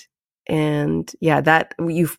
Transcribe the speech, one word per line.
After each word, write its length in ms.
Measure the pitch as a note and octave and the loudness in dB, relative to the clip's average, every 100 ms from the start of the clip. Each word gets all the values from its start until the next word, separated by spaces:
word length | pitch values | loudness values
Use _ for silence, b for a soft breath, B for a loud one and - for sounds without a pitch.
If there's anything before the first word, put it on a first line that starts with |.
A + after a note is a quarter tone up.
| - _ _ _ - | -14 _ _ _ -4
and 640 | D#3 D3+ D3 D3 E3 E3 - | -2 0 0 -2 -4 -6 -4
yeah, 220 | D#3+ C#3+ | 0 2
that 320 | C#3 D#3+ - - E3+ | 4 2 0 -6 -4
you, 240 | E3 E3 | 0 0